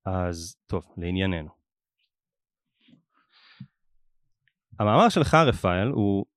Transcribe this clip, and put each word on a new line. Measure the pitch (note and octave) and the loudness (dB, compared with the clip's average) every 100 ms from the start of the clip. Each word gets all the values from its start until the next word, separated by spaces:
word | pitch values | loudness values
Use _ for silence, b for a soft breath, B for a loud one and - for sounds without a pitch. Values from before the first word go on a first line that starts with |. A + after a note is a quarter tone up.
| F#2+ | -8
אז, | F#2 F2+ E2+ E2+ - _ | -4 -4 -8 -12 -20 _
טוב, | F#2 - - | -10 -8 -10
לענייננו. | E2+ F#2 F#2+ F2 D#2 - _ _ _ _ _ _ _ _ _ _ _ _ _ _ _ B B B B B B _ _ _ _ _ _ _ _ _ _ - | -4 -2 -2 -4 -8 -20 _ _ _ _ _ _ _ _ _ _ _ _ _ _ _ B B B B B B _ _ _ _ _ _ _ _ _ _ -4
המאמר | G#2 B2 A3+ | 2 4 4
שלך, | F#3 C#3+ | 2 2
רפאל, | D#3 D3+ E2 F#2+ F2+ A2+ | 4 4 2 -2 0 -2
הוא, | A2+ G2+ G2 - | 0 0 0 -4